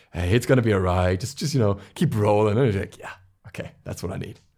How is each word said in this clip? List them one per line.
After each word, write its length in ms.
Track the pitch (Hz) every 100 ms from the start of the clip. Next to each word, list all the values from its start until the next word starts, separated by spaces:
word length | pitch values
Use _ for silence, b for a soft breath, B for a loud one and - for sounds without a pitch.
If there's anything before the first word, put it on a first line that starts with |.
| b
"Hey, 220 | 85 87 117
it's 100 | 131
gonna 140 | 127
be 100 | 113
all 60 | 95
right. 400 | 90 90 90 92
Just, 180 | - -
just, 160 | 143
you 60 | 135
know, 180 | 104 98 b
keep 220 | - 151 107
rolling." 420 | 104 104 107 104
And 100 | 131
I'm 60 | 98
like, 180 | - -
"Yeah, 120 | - - _ _ -
okay, 220 | - - -
that's 180 | - -
what 80 | 90
I 60 | 95
need." 220 | 90 - _